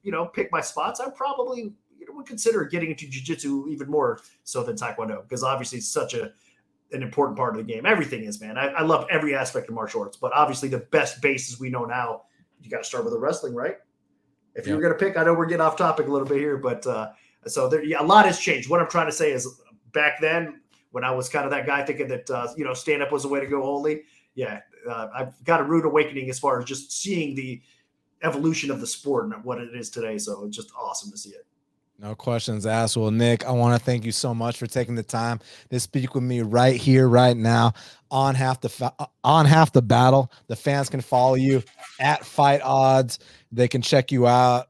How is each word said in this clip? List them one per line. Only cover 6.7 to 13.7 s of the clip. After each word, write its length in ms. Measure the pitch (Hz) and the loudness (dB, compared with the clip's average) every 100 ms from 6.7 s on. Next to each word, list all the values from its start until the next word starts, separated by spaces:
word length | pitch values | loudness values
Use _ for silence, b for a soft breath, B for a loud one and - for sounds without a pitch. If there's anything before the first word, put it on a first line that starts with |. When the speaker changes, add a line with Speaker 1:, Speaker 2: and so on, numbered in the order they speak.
| _ _ | _ _
Speaker 1:
an 100 | 139 | -12
important 360 | 120 143 139 104 | -6 -2 -2 0
part 180 | 123 110 | -4 -4
of 100 | 113 | -8
the 60 | |
game. 140 | 113 175 | -4 0
Everything 380 | 208 139 117 | 0 0 -6
is, 140 | 107 104 | -10 -12
man. 200 | 107 117 | -10 -6
I, 80 | 139 | -4
I 160 | 151 | -2
love 240 | 160 156 - | 2 2 2
every 240 | 165 147 | -2 0
aspect 340 | 135 127 123 - | -2 -4 -6 -8
of 40 | |
martial 280 | 113 104 113 | -10 -8 -8
arts, 160 | 101 - | -8 -6
but 120 | 127 | -2
obviously 340 | 131 147 127 131 | 2 2 0 -4
the 100 | 127 | -6
best 440 | - 156 139 - | 0 0 0 -2
bases 360 | 143 127 127 120 | -2 -2 -8 -10
we 120 | 131 | -8
know 160 | 123 117 | -6 -6
now, 380 | 123 117 110 _ _ _ _ | -4 -6 -8 _ _ _ _
you 80 | 110 | -12
gotta 160 | 113 | -10
start 200 | - 123 | -8 -6
with 100 | 117 | -4
the 40 | 113 | -2
wrestling, 360 | 139 170 135 | -4 -4 -6
right? 220 | 120 147 | -6 -8